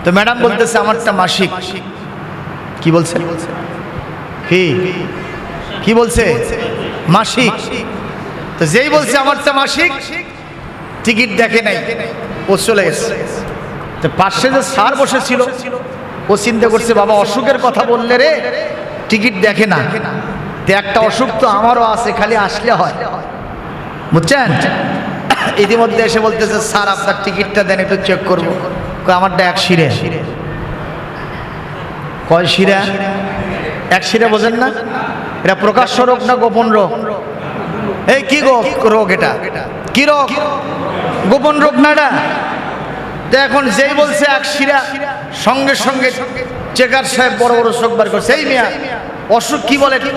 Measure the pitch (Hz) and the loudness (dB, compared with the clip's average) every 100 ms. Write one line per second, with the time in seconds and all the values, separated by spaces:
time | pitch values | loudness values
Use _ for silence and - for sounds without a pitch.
0 | 175 185 214 240 233 208 226 220 208 220 | 4 4 2 2 2 4 2 2 2 2
1 | - 196 185 - 185 185 185 190 185 - | 0 2 0 2 0 -2 -8 -8 -10 -12
2 | - - - - - - - - 165 165 | -12 -12 -12 -12 -12 -12 -12 -4 2 4
3 | 160 170 170 170 - - - - - - | 2 -2 -4 -6 -8 -8 -10 -10 -10 -10
4 | - - - - - 180 180 139 185 180 | -10 -12 -12 -12 0 2 2 2 0 -4
5 | - - - - - - - - - 226 | -6 -8 -10 -10 -10 -10 -10 -4 2 4
6 | 233 233 214 156 - - - - - - | 4 2 2 2 0 -4 -4 -6 -6 -6
7 | - 185 220 - 247 214 - 247 - - | 2 2 2 2 2 2 -4 -8 -8 -10
8 | - - - - - - 165 185 285 302 | -10 -10 -10 -10 -12 -2 2 2 4 2
9 | 277 277 269 285 294 277 269 254 339 269 | 2 2 2 2 2 2 0 0 0 -2
10 | - 330 349 - - - - - - - | -8 -10 -10 -14 -16 -16 -14 -14 -14 -8
11 | - 214 233 196 226 220 214 180 165 226 | -2 0 0 2 2 2 0 -2 -4 -6
12 | 202 - - - - 190 - 214 180 - | -8 -8 -10 -10 0 0 2 2 2 0
13 | 226 - 151 - - - - - - - | -2 -4 -6 -6 -8 -10 -10 -10 -10 -4
14 | 160 - 190 - 254 269 247 - 214 269 | -4 2 2 2 2 2 0 2 2 4
15 | 277 262 - 247 247 254 247 247 - - | 2 2 0 0 0 -2 -8 -8 -8 -12
16 | - - - 208 - 226 233 220 233 214 | -12 -12 0 2 2 2 2 2 2 2
17 | 208 214 202 208 269 254 254 220 233 240 | 4 4 4 0 2 2 2 0 2 2
18 | 233 240 285 294 240 254 320 - - - | 2 4 4 2 -2 -4 -6 -8 -10 -10
19 | - 220 220 196 214 196 214 170 131 220 | -2 2 2 2 2 2 2 2 0 -2
20 | 175 143 - - - - - 196 196 226 | -4 -6 -8 -8 -8 -8 0 0 2 2
21 | 220 214 254 220 247 202 226 240 226 220 | 2 2 -2 0 0 2 4 4 2 2
22 | 226 - 208 220 196 208 226 220 170 - | 0 0 0 2 0 -2 0 2 0 -2
23 | 226 175 - - - - - - - - | -6 -6 -10 -12 -12 -12 -10 -10 -12 -12
24 | - 160 160 277 240 135 - - - - | 0 2 4 2 2 2 0 -2 -2 -4
25 | - - - 262 247 180 202 226 233 226 | -6 -8 -2 0 0 2 2 4 4 2
26 | 226 220 220 220 220 214 - 220 202 190 | 2 2 2 0 0 0 0 2 2 2
27 | 196 190 - 185 202 - 185 190 185 196 | 0 -2 -2 -2 0 0 2 2 0 0
28 | 190 185 185 180 165 185 - - - - | 0 0 2 0 0 -4 -4 -6 -6 -6
29 | - 180 190 185 180 175 - 175 151 113 | 2 2 2 2 2 2 2 4 4 2
30 | - 160 - - - - - - - - | -2 -4 -6 -8 -8 -8 -8 -8 -8 -10
31 | - - - - - - - - - - | -10 -10 -10 -10 -10 -10 -10 -10 -10 -10
32 | - - - 165 180 - 190 196 196 196 | -10 -10 2 2 4 4 4 4 2 -2
33 | 196 196 190 196 196 190 - - - 185 | -4 -4 -4 -4 -4 -6 -6 -8 0 0
34 | 185 226 226 214 214 233 262 226 233 - | 2 2 4 4 2 2 0 -2 -6 -6
35 | - - - - - 190 208 208 247 - | -6 -6 -8 -2 0 2 2 2 2 2
36 | 247 247 214 254 226 208 226 214 185 - | 4 4 2 2 4 2 4 4 2 0
37 | 220 202 - - - - - 185 214 190 | -4 -6 -8 -10 -8 -8 -6 -4 -4 -4
38 | - 262 269 285 269 254 247 - 226 214 | 2 2 4 2 4 4 2 2 4 4
39 | 208 185 156 120 185 170 139 - - - | 4 2 2 0 -6 -6 -8 -10 0 2
40 | 294 294 277 285 302 277 277 - - - | 4 4 2 0 -2 -4 -6 -6 -6 -4
41 | - - 190 269 294 294 294 247 294 302 | -4 -2 2 4 4 4 4 4 4 4
42 | 294 320 302 - - - - - - - | 2 0 -2 -4 -6 -8 -8 -10 -10 -10
43 | - - - 262 269 262 269 196 277 285 | -10 -10 -2 0 2 2 0 2 2 4
44 | 294 294 285 269 - 285 277 285 247 277 | 2 4 2 2 0 -2 2 2 0 -6
45 | 285 269 - - - 262 269 277 226 269 | -6 -8 -10 -4 0 2 2 2 2 2
46 | 254 254 254 262 - - - - 254 254 | 0 0 -6 -6 -8 -8 -6 2 2 4
47 | - - 254 - 240 240 233 233 226 233 | 0 2 2 4 4 4 2 2 0 2
48 | 214 208 - 285 285 262 220 - 269 233 | 2 0 2 0 2 2 0 -2 -6 -8
49 | - - - 226 226 294 220 277 277 262 | -10 -12 2 2 2 -2 0 2 4 2
50 | 269 | 0